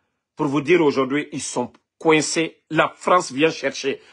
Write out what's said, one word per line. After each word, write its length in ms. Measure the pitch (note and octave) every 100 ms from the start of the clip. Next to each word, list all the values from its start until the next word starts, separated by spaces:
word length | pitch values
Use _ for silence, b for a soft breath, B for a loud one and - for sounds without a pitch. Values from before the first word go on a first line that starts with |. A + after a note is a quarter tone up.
| _ _ _ -
pour 120 | D3
vous 140 | C#3+
dire 200 | C#3 F3
aujourd'hui, 480 | D3+ C3+ C3 D3 D3
ils 100 | C3+
sont 300 | - C#3 A#2+ - _ _
coincés. 640 | D#3+ D#3 C#3+ E3+ D#3+ - _
La 180 | D#3+ C#3+
France 420 | - - F3+ -
vient 200 | B2+ D#3+
chercher. 500 | D#3 C3+ - C3+ - b